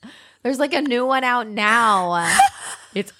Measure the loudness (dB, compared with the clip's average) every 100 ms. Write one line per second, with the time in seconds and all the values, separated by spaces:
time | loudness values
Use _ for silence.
0 | -20 -20 -20 _ -6 -2 -2 -2 -2 -2
1 | 0 0 0 -2 -4 -2 2 2 4 2
2 | 0 -2 2 4 4 2 -14 -16 -10 -8
3 | -8